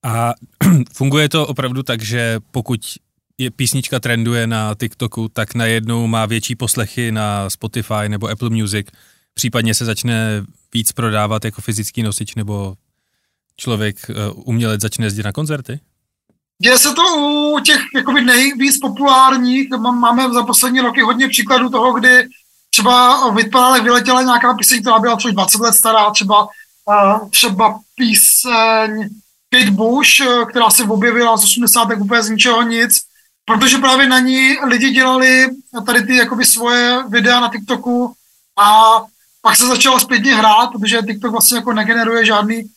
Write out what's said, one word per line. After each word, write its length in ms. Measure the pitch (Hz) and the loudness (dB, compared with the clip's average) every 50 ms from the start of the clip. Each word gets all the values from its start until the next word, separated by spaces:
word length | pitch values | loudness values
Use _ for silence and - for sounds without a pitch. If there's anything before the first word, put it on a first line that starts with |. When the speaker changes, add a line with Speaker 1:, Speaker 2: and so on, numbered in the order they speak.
| - | -6
Speaker 1:
A 300 | 127 110 117 117 117 120 _ - _ _ _ - | -4 -4 -2 -2 -2 -4 _ -12 _ _ _ 2
<clears throat> 300 | 196 180 143 123 - - | 4 4 4 0 -4 -6
funguje 360 | - 135 139 139 151 151 143 | -4 -4 0 0 0 0 0
to 180 | - 160 151 | 0 -2 -4
opravdu 360 | - 135 117 131 127 127 131 131 | -4 -6 -6 -6 -6 -6 -8 -6
tak, 180 | - 123 113 | -6 -6 -6
že 380 | 113 104 117 123 117 113 113 110 104 _ | -6 -6 -4 -4 -2 -2 -4 -6 -8 _
pokud 280 | _ 127 117 - 123 110 - - - - _ _ _ _ _ _ _ | _ -10 -6 -6 -6 -6 -6 -12 -18 -18 _ _ _ _ _ _ _
je 140 | - 131 127 | -8 -8 -8
písnička 480 | 117 - 139 - - 139 123 - - 123 | -6 -4 -4 -4 -4 -4 -6 -4 -6 -6
trenduje 480 | - 120 117 117 113 117 120 117 117 | -4 -2 -2 -2 0 -2 -2 -2 -2
na 280 | 113 117 110 110 107 107 104 | -2 -2 -2 -4 -4 -4 -6
TikToku, 500 | 117 110 - _ 120 110 - - 113 110 | -8 -8 -6 _ -8 -8 -6 -8 -10 -8
tak 260 | _ - 107 - - | _ -8 -8 -6 -4
najednou 520 | 117 113 113 113 113 110 110 117 117 117 | -4 -2 0 -2 -2 -2 -4 -4 -2 -2
má 180 | 113 113 113 110 | -2 -2 -2 -2
větší 300 | 104 113 110 - - 123 | -2 -4 -6 -6 -6 -8
poslechy 560 | - 127 110 - - 113 101 - - 120 117 | -6 -6 -6 -4 -4 -6 -6 -6 -6 -6 -4
na 380 | 110 110 107 104 104 101 98 95 | -4 -4 -4 -4 -4 -4 -6 -8
Spotify 600 | - _ - 113 - 123 107 - 110 107 104 104 | -8 _ -10 -10 -8 -8 -6 -4 -4 -4 -4 -4
nebo 180 | 107 104 110 | -6 -6 -6
Apple 220 | 104 110 110 123 117 | -8 -8 -6 -6 -4
Music, 380 | 113 113 110 101 101 107 98 - _ _ _ _ _ _ _ _ _ | -2 -2 -4 -4 -4 -6 -8 -8 _ _ _ _ _ _ _ _ _
případně 400 | - - 123 - 120 113 113 107 | -6 -6 -4 -2 -2 -2 0 -2
se 120 | - 120 | -2 -2
začne 580 | 113 110 - - 120 117 113 113 110 107 104 98 - _ _ _ _ _ | -4 -6 -4 -4 -4 -2 -2 -2 -4 -4 -6 -8 -12 _ _ _ _ _
víc 180 | 117 110 - | -4 -4 -4
prodávat 540 | - - 120 113 107 107 104 104 110 107 - | -4 -4 -4 -2 -2 -2 -2 -2 -4 -4 -6
jako 160 | 110 104 - | -8 -10 -10
fyzický 420 | - - 110 104 104 - - - 113 | -10 -8 -8 -8 -8 -8 -6 -6 -6
nosič, 320 | 107 98 - 107 - - | -4 -4 -6 -10 -10 -8
nebo 400 | 113 107 101 104 101 98 95 95 _ _ _ _ _ _ _ _ _ _ _ _ _ _ _ _ | -8 -8 -6 -6 -8 -8 -10 -12 _ _ _ _ _ _ _ _ _ _ _ _ _ _ _ _
člověk, 400 | - - 127 117 104 107 104 101 - - - | -14 -8 -6 -4 -4 -4 -4 -6 -8 -14 -12
eh, 40 | 107 104 104 104 - | -10 -8 -8 -8 -8
umělec 480 | - - 127 117 117 117 110 107 101 | -10 -6 -4 -2 -2 0 -2 -2 -2
začne 240 | 107 110 - - 117 | -4 -4 -4 -4 -4
jezdit 180 | 104 98 107 104 | -4 -4 -6 -8
na 80 | 101 | -8
koncerty? 480 | 98 - 156 147 151 143 127 - 123 147 _ _ _ _ _ _ _ _ _ _ _ _ _ _ _ _ | -6 -6 -6 -6 -6 -8 -8 -12 -14 -14 _ _ _ _ _ _ _ _ _ _ _ _ _ _ _ _
Speaker 2:
Děje 160 | - - - | 0 2 2
se 160 | 247 247 294 247 | 4 2 0 0
to 100 | 330 349 370 339 | 0 0 0 0
u 420 | 302 285 294 294 294 294 294 302 285 | 0 -2 -2 -2 -2 -2 -2 -2 0
těch 220 | 277 294 302 - - - - | 2 2 2 2 0 -4 -6
jakoby 260 | 262 - - 269 285 | -4 -2 0 0 0
nejvíc 580 | 240 247 247 240 254 277 277 233 269 277 269 - | 2 2 2 2 2 0 0 0 -2 -2 0 -2
populárních, 880 | - 262 196 254 277 277 262 262 262 262 262 247 247 247 247 269 269 269 | -4 -6 -4 0 2 4 6 6 6 6 4 2 0 0 0 0 -2 -2
má-, 220 | 262 233 220 247 | -4 -4 -2 -2
máme 420 | 247 240 240 233 240 247 262 254 240 | 0 2 2 2 2 2 0 0 0
za 100 | 247 226 | -2 -2
poslední 360 | - 240 - - 254 247 262 | 0 -2 -2 0 0 0 0
roky 220 | 254 240 208 - | 0 0 0 0
hodně 260 | - 233 240 233 277 | 0 0 2 0 0
příkladů 420 | 269 - - - 196 269 247 254 247 | 0 0 -2 0 2 0 0 0 0
toho, 240 | - 233 226 254 226 | 0 2 2 2 0
kdy 340 | 240 220 233 247 247 247 - - _ _ _ _ _ _ _ | 2 4 4 4 4 4 2 -8 _ _ _ _ _ _ _
třeba 640 | - - 208 240 247 247 247 247 262 262 262 247 | -4 0 2 4 4 6 6 4 4 4 2 0
v 60 | 202 | 0
hitparádech 460 | 220 233 220 247 254 247 254 262 247 220 | 0 -2 0 2 4 4 4 4 2 2
vyletěla 380 | 240 240 247 202 226 254 254 | 2 2 2 2 2 2 2
nějaká 320 | 262 254 247 240 247 247 254 | 2 2 2 2 2 2 0
píseň, 280 | 208 208 - - 240 | 0 0 0 0 0
která 180 | 196 247 226 220 | 2 2 2 2
byla 160 | 208 247 233 | 4 2 0
třeba 160 | 226 233 240 | 0 -2 -2
dvacet 300 | 202 185 190 170 - 208 | 0 0 0 0 0 0
let 120 | 233 233 220 | 0 0 0
stará, 380 | - - 226 220 220 208 208 | 2 2 2 4 4 4 2
třeba, 360 | 208 - 214 196 214 208 247 - - - - _ _ _ _ 208 | 0 0 0 2 2 2 2 2 -6 -20 -20 _ _ _ _ 0
eh, 380 | 202 208 202 196 208 220 214 202 | 2 4 4 4 2 0 -4 -4
třeba 500 | - - - 233 190 185 226 208 - - _ _ _ | -2 0 0 0 0 2 0 0 0 -2 _ _ _
píseň 1120 | - 254 226 214 196 - - - - - 254 240 226 220 226 220 220 220 220 214 214 214 208 214 - _ _ _ _ _ _ | -4 -2 0 0 0 0 0 0 0 -2 0 0 2 2 2 2 0 0 -2 -4 -6 -6 -8 -10 -14 _ _ _ _ _ _
Kate 200 | - 254 240 196 | 0 2 2 2
Bush, 480 | 196 196 220 226 240 277 294 320 349 349 | 2 2 2 0 2 2 2 2 2 2
eh, 240 | 277 254 247 240 233 233 | 2 2 2 0 0 -2
která 200 | - 247 233 226 | 0 2 2 2
se 140 | - - 247 | 2 0 0
objevila 540 | 208 226 202 202 240 226 240 240 233 226 | 0 0 0 0 0 2 2 2 2 2
z 60 | 214 - | 2 0
osmdesátek 560 | - - 240 240 208 - 247 226 202 233 202 | 0 0 0 0 0 0 0 0 0 -2 -4
úplně 240 | 202 196 240 233 220 | -2 0 0 0 0
z 60 | 220 | -2
ničeho 320 | 220 214 - 247 233 226 | 0 0 2 2 2 0
nic, 300 | 233 233 233 233 233 240 - - - _ _ _ _ _ _ _ _ | 0 0 0 -2 0 0 -2 -4 -4 _ _ _ _ _ _ _ _
protože 320 | - 226 214 262 254 262 | -2 0 2 2 2 2
právě 300 | 262 262 262 262 262 277 | 2 2 2 4 4 4
na 120 | 262 254 254 | 4 4 2
ní 380 | 247 254 262 262 269 262 269 269 277 | 2 2 2 2 2 2 0 0 0
lidi 260 | 262 240 233 233 269 | 0 0 2 0 2
dělali 580 | - 254 262 254 262 254 254 254 254 262 262 254 262 - - _ - 240 202 | 2 2 2 2 2 2 4 4 4 4 2 2 -2 -10 -18 _ -12 -8 -4
tady 200 | - 240 247 202 | 0 0 0 0
ty 100 | 220 254 | 2 2
jakoby 300 | 254 233 247 262 220 247 | 2 2 2 0 -2 0
svoje 580 | - - 226 233 240 240 247 240 240 247 254 262 226 | 0 0 0 0 0 0 2 2 2 0 -2 -2 -2
videa 300 | 202 240 208 240 247 247 | -2 0 2 4 2 2
na 100 | 247 220 | 0 -2
TikToku 640 | 196 220 202 - 254 214 - 247 240 240 247 240 - _ _ _ _ _ _ _ _ - | -4 -8 -6 -4 -6 -4 -2 -4 -2 -2 -2 -4 -8 _ _ _ _ _ _ _ _ 2
a 420 | 208 208 214 220 220 220 226 220 - - _ _ _ _ _ _ | 4 6 6 6 6 6 4 4 0 -4 _ _ _ _ _ _
pak 140 | - 233 - | 0 2 2
se 120 | - 254 | 2 2
začala 320 | 247 254 254 262 277 254 226 | 2 2 2 2 2 2 2
zpětně 360 | - - 262 233 208 269 240 | 0 0 -2 0 2 2 2
hrát, 320 | 214 220 220 214 214 247 254 | 4 4 4 4 4 4 2
protože 300 | - 220 202 220 233 233 208 | -2 -6 -4 -2 -2 -2 -2
TikTok 240 | 202 220 202 - 240 | -4 -6 -6 -6 -4
vlastně 260 | 214 226 214 - 247 | -2 0 0 0 0
jako 160 | 233 - 247 226 | -2 -2 -2 -2
negeneruje 520 | 220 214 214 233 233 233 220 233 233 220 | -2 0 0 0 0 0 0 2 2 2
žádný 440 | 220 220 208 208 214 226 233 220 - _ | 2 2 2 0 0 -4 -6 -8 -12 _